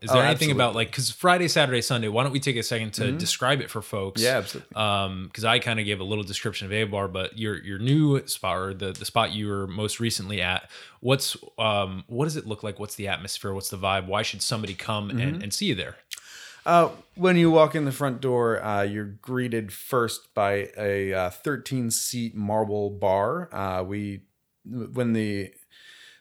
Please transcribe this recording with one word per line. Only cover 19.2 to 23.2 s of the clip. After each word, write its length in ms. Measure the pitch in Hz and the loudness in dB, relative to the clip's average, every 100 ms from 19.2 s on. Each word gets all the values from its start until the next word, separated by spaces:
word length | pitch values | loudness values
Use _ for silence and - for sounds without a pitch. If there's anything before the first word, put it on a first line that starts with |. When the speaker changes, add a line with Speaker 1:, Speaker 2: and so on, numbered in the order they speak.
| - 127 123 113 104 | -6 -2 0 -2 -4
Speaker 2:
first 600 | - - 127 117 - - | -10 -2 0 0 -2 -6
by 380 | - 101 101 98 - | 0 2 2 -2 -4
a, 340 | 104 98 95 | -2 0 0
uh, 160 | 92 90 | 0 -2
thirteen 640 | - - 135 - 131 117 | -4 -6 -6 -4 -4 -2
seat 460 | 113 - 123 117 107 | -2 -2 -4 -6 -4
marble 520 | 104 107 107 104 101 | -2 0 0 0 -2
bar. 640 | 101 101 95 | 0 2 4